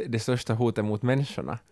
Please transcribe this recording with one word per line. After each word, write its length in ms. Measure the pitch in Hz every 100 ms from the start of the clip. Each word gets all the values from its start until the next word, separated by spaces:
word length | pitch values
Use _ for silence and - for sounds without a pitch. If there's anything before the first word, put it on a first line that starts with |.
| -
det 120 | 117
största 340 | - 123 -
hotet 320 | 113 120 107
mot 160 | 107 107
människorna. 560 | 123 135 143 - 65 117 _